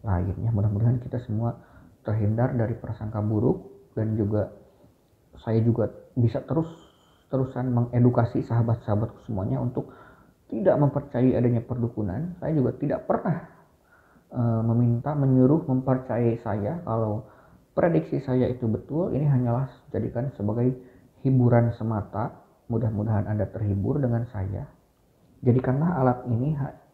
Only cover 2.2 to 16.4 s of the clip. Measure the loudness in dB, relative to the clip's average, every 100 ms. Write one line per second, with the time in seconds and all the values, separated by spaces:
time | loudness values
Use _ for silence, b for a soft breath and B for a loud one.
2.2 | 0 0 0 0 -2 -4 -8 -10 -6 -4
3.2 | -2 0 0 0 -6 -20 _ -4 -2 0
4.2 | 0 0 -4 -8 -20 _ _ _ _ _
5.2 | _ -14 -2 0 2 2 -2 -4 -8 0
6.2 | 0 0 -2 -4 -4 -10 -20 _ _ _
7.2 | _ -4 -2 -4 -2 0 2 4 4 4
8.2 | 2 0 -2 0 2 0 0 -2 -2 -8
9.2 | -8 -6 -2 -2 -4 -6 -10 B B B
10.2 | B _ _ 0 2 4 2 0 -4 2
11.2 | 2 4 2 2 -2 -4 -4 -2 -4 -4
12.2 | -6 -6 -2 0 0 -2 -4 -4 -2 -2
13.2 | 0 -4 -6 -20 _ _ b b b b
14.2 | _ -2 0 2 2 4 4 2 -2 0
15.2 | 4 6 6 4 2 -2 0 -2 0 0
16.2 | 0 0